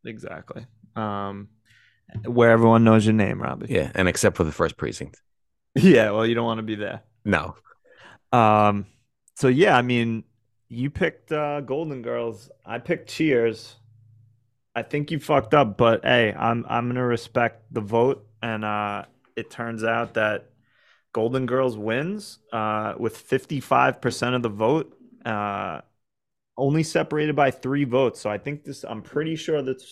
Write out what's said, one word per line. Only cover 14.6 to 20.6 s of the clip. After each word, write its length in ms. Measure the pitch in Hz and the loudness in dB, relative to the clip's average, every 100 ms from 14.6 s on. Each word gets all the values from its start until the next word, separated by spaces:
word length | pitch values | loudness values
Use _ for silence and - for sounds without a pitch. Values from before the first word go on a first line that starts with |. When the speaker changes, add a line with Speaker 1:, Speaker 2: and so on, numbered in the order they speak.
| _ 120 | _ -10
Speaker 1:
I 60 | |
think 300 | - 147 147 | -4 -4 -4
you 80 | 160 | -6
fucked 340 | - 143 - | 0 0 4
up, 240 | 151 123 98 | 4 4 4
but, 260 | 117 113 | 2 4
hey, 300 | - 123 110 98 | 2 2 2 0
I'm, 300 | 117 117 - | -2 -2 -2
I'm 200 | 117 120 | -4 -2
gonna 160 | 123 123 | -4 -2
respect 680 | 117 - 123 117 - _ | -2 -2 -2 -2 -4 _
the 100 | 117 | -8
vote. 460 | 104 117 123 135 - _ | -2 2 2 0 -10 _
And, 240 | 117 110 107 | -8 -6 -4
uh, 400 | 104 104 101 - _ _ - | -4 -4 -6 -12 _ _ -14
it 160 | 107 | -14
turns 320 | - 117 113 | -10 -10 -4
out 320 | 110 117 117 - | -2 -2 -2 -2
that 340 | 107 104 - _ | -2 -2 -10 _